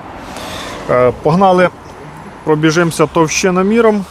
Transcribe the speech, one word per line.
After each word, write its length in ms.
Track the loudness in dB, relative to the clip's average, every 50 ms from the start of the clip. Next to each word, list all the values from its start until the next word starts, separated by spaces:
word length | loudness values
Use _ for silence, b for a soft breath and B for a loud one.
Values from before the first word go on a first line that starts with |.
| -18 -16 -16 -16 B B B B B B B B B B B B -4 -2
Е, 220 | 0 2 2 2 0 0 0
погнали, 460 | 0 2 4 4 4 4 4 2 2 0 -4 -16 -20 -20 -18 -18 -18 -18 -18 -18 -18 -18 -8 -2
пробіжимося 640 | -2 0 2 2 2 2 2 0 0 0 0 0
товщиноміром. 1000 | 0 2 2 0 0 0 0 0 0 2 2 2 2 2 4 4 4 2 0 -2 -6